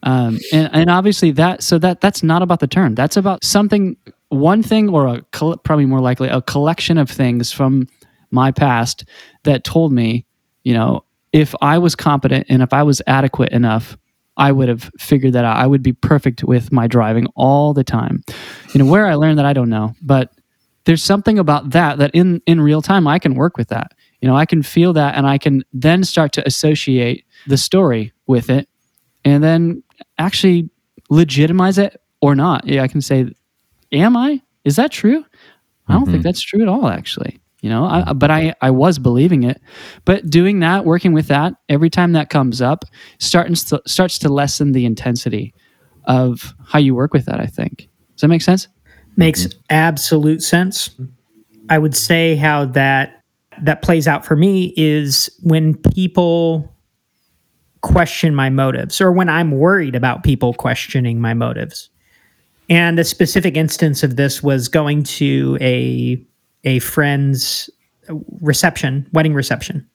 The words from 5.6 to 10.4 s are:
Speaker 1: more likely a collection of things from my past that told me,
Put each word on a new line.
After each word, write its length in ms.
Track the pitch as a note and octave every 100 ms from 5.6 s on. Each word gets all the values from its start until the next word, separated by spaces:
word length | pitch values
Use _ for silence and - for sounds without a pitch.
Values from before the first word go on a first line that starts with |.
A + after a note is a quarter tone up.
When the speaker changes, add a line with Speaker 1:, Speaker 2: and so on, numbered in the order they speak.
| - D#3 C#3
Speaker 1:
more 160 | C3
likely 260 | B2+ B2+ C3
a 140 | C3
collection 560 | - C#3+ D3 E3+ - E3
of 120 | C#3
things 420 | - C3 A#2+ A#2+
from 360 | - C3+ C3+ B2+ _ _ _ _
my 200 | B2+ C3+
past 540 | C3 C#3+ A#2+ A#2 - - - - _
that 200 | - C3+
told 300 | - E3 E3
me, 320 | B2+ A2+ A#2 - _